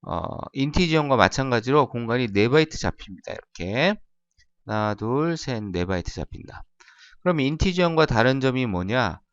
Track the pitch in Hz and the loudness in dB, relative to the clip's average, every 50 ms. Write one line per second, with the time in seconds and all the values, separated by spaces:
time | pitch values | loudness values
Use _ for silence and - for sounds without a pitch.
0 | - 92 - 85 82 - - - - - _ - 135 147 147 - 180 165 156 160 | -8 -6 -6 -6 -6 -6 -8 -8 -12 -10 _ -2 -2 0 2 2 2 4 4 2
1 | 151 143 135 120 98 95 - - 135 135 123 117 104 123 135 151 139 113 - 120 | 4 4 2 2 2 0 0 0 -2 0 0 0 2 2 2 2 2 2 -2 -6
2 | 120 113 117 127 127 113 98 98 104 117 127 156 156 156 - - - 92 - - | -4 -2 -2 0 -2 0 2 2 2 4 4 2 2 2 -2 -4 -4 -4 -6 -6
3 | - - 95 - _ - - - - _ _ - 85 90 101 123 147 185 214 208 | -14 -18 -18 -16 _ -12 -12 -12 -14 _ _ -8 -6 -4 -2 0 2 2 0 -2
4 | - _ _ _ _ _ _ _ - _ _ _ _ - 107 107 107 107 104 101 | -8 _ _ _ _ _ _ _ -20 _ _ _ _ -4 -2 -2 0 -2 -2 -2
5 | 104 110 123 139 156 170 170 156 - - 127 113 104 101 90 87 87 87 95 90 | -2 -2 0 0 0 -2 -2 -4 -4 -6 -6 -4 -6 -4 -2 -2 -2 0 -2 -2
6 | 85 - - - 78 - - - - - - - - _ _ _ - - - _ | -2 -4 -6 -8 -8 -8 -10 -16 -16 -16 -16 -16 -18 _ _ _ -20 -20 -20 _
7 | - - - - - 175 175 156 131 135 156 156 - 196 180 175 180 170 165 160 | -20 -20 -20 -2 0 2 2 4 2 0 2 2 0 0 2 2 2 2 4 4
8 | 156 143 131 110 113 127 131 139 131 131 123 131 131 120 95 90 92 95 110 131 | 4 4 4 2 4 4 2 4 2 2 2 2 0 0 0 -2 -2 0 0 0
9 | 123 95 80 - _ _ | 0 0 -2 -6 _ _